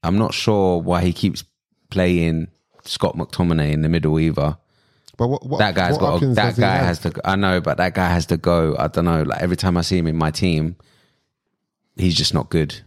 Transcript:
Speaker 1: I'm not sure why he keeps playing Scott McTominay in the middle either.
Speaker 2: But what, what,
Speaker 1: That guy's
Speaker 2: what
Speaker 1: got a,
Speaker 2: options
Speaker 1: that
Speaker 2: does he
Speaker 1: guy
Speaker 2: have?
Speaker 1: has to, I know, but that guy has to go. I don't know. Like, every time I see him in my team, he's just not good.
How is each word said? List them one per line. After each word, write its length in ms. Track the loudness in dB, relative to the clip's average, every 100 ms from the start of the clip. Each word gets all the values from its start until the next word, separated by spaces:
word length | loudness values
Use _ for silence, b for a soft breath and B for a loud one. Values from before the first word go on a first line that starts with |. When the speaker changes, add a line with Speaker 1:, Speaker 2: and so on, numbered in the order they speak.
Speaker 1:
I'm 140 | 0 0
not 140 | 0
sure 460 | -2 0 2 2 0
why 220 | 0 0
he 100 | 0
keeps 320 | 0 -2 -2 -12 _ _ _ _
playing 580 | 0 2 2 2 -2 -4 _ _ _
Scott 320 | -12 -2 -2 -2
McTominay 540 | -8 -2 0 2 0
in 100 | 0
the 60 | 0
middle 300 | 0 2 2
either. 380 | 0 0 -2 -4 _ b b b b -6
Speaker 2:
But 100 | -4
what, 180 | -4 -6
what, 120 | -2
Speaker 1:
That 160 | 0
guy's 180 | 0 0
Speaker 2:
what 80 | 0
Speaker 1:
got 80 | 0
a, 40 |
Speaker 2:
options 220 | 0 2 2
Speaker 1:
that 100 | 0
Speaker 2:
does 100 | 2
he 40 |
Speaker 1:
guy 140 | 2 2
Speaker 2:
have? 100 | 0
Speaker 1:
has 120 | 0
to, 200 | -4 -4
I 140 | -2 0
know, 240 | 2 0
but 160 | 0 0
that 160 | 0
guy 140 | 0 0
has 160 | 0 0
to 120 | 0
go. 360 | 2 2 2 0
I 100 | -2
don't 160 | 0
know. 180 | 0 2
Like, 180 | 0 -2
every 140 | -2 0
time 200 | 0 0
I 60 |
see 160 | 0 0
him 80 | 0
in 100 | 0
my 140 | -2
team, 460 | 0 0 0 -2 -6 b b b b b _ _ _ _ _ _ -2
he's 180 | 0
just 180 | 2 0
not 160 | -2 -2
good. 320 | -2 -2 -6